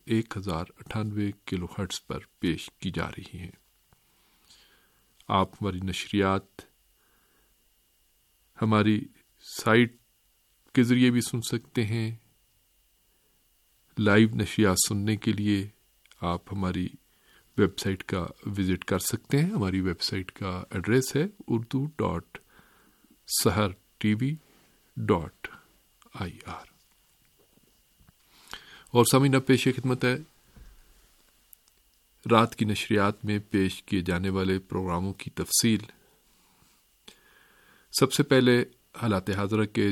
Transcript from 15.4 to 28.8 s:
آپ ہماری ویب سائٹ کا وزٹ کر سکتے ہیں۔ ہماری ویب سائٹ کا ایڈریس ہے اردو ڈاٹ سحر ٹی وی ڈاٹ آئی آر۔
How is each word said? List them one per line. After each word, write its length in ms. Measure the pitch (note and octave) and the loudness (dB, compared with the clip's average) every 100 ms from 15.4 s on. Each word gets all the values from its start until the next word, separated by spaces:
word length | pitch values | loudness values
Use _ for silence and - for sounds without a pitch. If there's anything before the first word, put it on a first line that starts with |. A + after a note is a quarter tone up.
| G#2 G2 G2 - _ _ _ _ | 0 0 -2 -14 _ _ _ _
آپ 320 | F2 F2 - | -4 -4 -6
ہماری 340 | G2 F#2 F2+ F2+ - _ _ _ _ _ - | -6 -4 -2 -6 -10 _ _ _ _ _ 0
ویب 220 | G2 - | 2 0
سائٹ 240 | G2+ F#2+ | -4 -4
کا 240 | - F#2 E2+ - G#2+ | -4 -6 -6 -10 -8
وزٹ 400 | G2+ F#2 F2+ - | -2 0 -2 -2
کر 140 | F#2 | -2
سکتے 420 | - A#2+ - C#3 | -2 -6 -2 0
ہیں۔ 100 | F3 | 0
ہماری 300 | G#3 F#2+ F#2+ | 0 0 0
ویب 200 | F#2 E2+ | -2 -4
سائٹ 300 | G#2 F#2+ F2+ | -4 -6 -8
کا 320 | - G2 F2+ - | -10 -8 -8 -8
ایڈریس 460 | F#2+ F#2+ B2+ B2+ C#3 | -6 2 2 2 -4
ہے 120 | G3 - - | -4 -8 -4
اردو 380 | A#2 A#2 C3 D3+ | -4 -2 -4 -4
ڈاٹ 520 | - G2 E2+ - - _ - _ _ _ _ _ _ - - | -4 -4 -4 -8 -20 _ -20 _ _ _ _ _ _ -6 0
سحر 240 | A2+ F2+ G2+ F#2 _ _ | 2 2 0 -4 _ _
ٹی 180 | G#2+ G#2+ | 0 0
وی 140 | C3 D#3 _ _ _ _ _ - | -2 -4 _ _ _ _ _ -6
ڈاٹ 500 | A2 F2+ D2 - - - _ _ _ _ _ | 0 0 -2 -12 -18 -18 _ _ _ _ _
آئی 260 | - F#2 - - | -10 -10 -10 -16
آر۔ 200 | E2 - _ _ _ _ _ _ _ _ _ _ _ _ _ _ _ _ _ - - - - | -16 -18 _ _ _ _ _ _ _ _ _ _ _ _ _ _ _ _ _ -18 -18 -18 -20